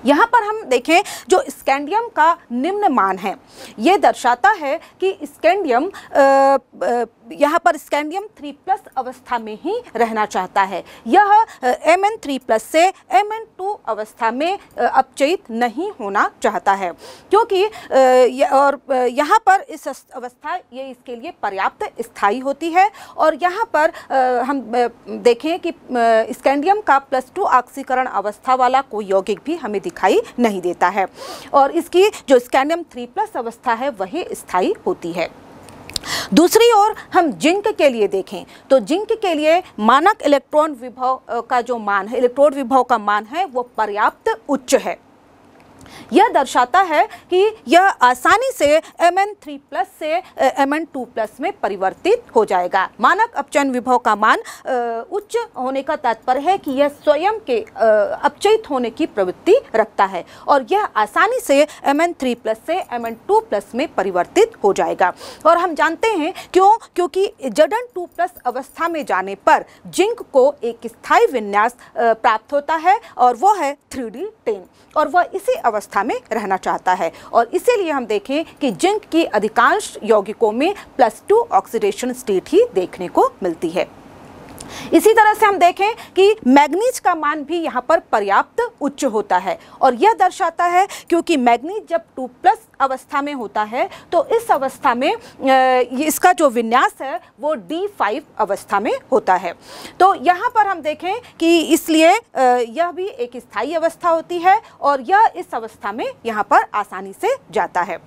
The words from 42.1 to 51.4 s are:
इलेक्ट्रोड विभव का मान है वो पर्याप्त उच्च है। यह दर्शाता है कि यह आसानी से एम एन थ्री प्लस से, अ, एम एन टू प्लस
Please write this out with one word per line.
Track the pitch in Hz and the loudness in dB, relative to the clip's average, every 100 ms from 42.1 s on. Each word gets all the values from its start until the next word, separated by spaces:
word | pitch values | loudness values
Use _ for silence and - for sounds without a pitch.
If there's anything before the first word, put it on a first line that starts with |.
| 254 | -2
इलेक्ट्रोड | 247 247 294 | -2 4 2
विभव | 277 247 269 | 2 0 0
का | 240 240 | 2 0
मान | 208 208 | 0 -2
है | 208 302 | -2 -6
वो | 381 247 247 - | -4 -6 -8 -4
पर्याप्त | 214 202 247 - - 440 - | -4 0 -2 -2 -6 -6 -4
उच्च | 269 - | -6 0
है। | 220 190 - _ _ _ _ _ _ _ - - - - | 0 0 -10 _ _ _ _ _ _ _ -20 -20 -20 0
यह | 262 453 | 2 4
दर्शाता | 330 269 285 247 349 | 2 0 0 2 2
है | 370 302 - | 2 0 0
कि | - _ 359 415 440 - | -4 _ 0 0 -2 4
यह | 330 | 4
आसानी | 392 - 247 247 330 403 523 | 4 4 2 2 2 2 0
से | - 285 302 - - | -2 2 2 0 0
एम | 349 359 | 0 2
एन | 403 403 | -2 -6
थ्री | 294 277 _ | -16 -18 _
प्लस | 294 370 - | -6 -6 -6
से, | 311 | -4
अ, | 330 370 - | -4 -6 -2
एम | 269 254 277 | 0 2 -2
एन | 294 330 | -2 -6
टू | 277 | -10
प्लस | 233 240 214 - | -10 -8 -8 -6